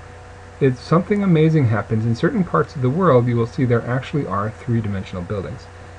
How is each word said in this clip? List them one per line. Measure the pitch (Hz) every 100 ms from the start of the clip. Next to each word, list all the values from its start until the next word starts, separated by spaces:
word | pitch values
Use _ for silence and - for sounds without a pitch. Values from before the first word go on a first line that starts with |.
| - - - - - -
it's, | 135 127
something | - 165 185 208
amazing | 196 160 160 156 123
happens. | 107 - 110 113
In | 113
certain | 170 247
parts | 175 160 147 143
of |
the | 127
world, | 156 180 127 120
you | 120
will | 117
see | - 123
there | 117 117
actually | 131 - 151 85
are | 95 107
three-dimensional | - - 117 104 98 98 92
buildings. | 85 104 90 120 - - -